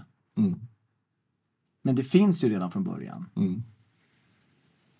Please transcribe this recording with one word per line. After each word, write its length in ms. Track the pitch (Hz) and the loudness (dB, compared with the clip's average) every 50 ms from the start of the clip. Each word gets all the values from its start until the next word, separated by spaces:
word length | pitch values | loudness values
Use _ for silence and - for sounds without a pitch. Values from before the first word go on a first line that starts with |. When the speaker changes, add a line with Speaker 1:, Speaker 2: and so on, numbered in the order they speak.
| - _ _ _ _ _ - - | -8 _ _ _ _ _ 0 2
Speaker 1:
Mm. 220 | 107 95 87 - - - _ _ _ _ _ _ _ _ _ _ _ _ _ _ _ _ _ _ _ _ _ _ | 2 2 2 -2 -8 -16 _ _ _ _ _ _ _ _ _ _ _ _ _ _ _ _ _ _ _ _ _ _
Speaker 2:
Men 140 | - 139 127 | 0 0 2
det 80 | 127 127 | 2 0
finns 400 | 131 - 180 202 202 170 - - | 4 4 4 6 4 2 2 2
ju 60 | 117 | 0
redan 220 | 107 95 90 87 | 0 0 -2 -4
från 120 | - 101 92 | -4 -4 -4
början. 460 | 87 - 71 67 - - - - - - | -4 -6 -8 -10 -12 -12 -14 -14 -10 -4
Speaker 1:
Mm. 280 | - 101 92 92 113 117 - - _ _ _ _ _ _ _ _ _ _ _ _ _ _ _ _ _ _ _ _ _ _ _ _ _ | -2 -2 -2 -2 -4 -8 -12 -14 _ _ _ _ _ _ _ _ _ _ _ _ _ _ _ _ _ _ _ _ _ _ _ _ _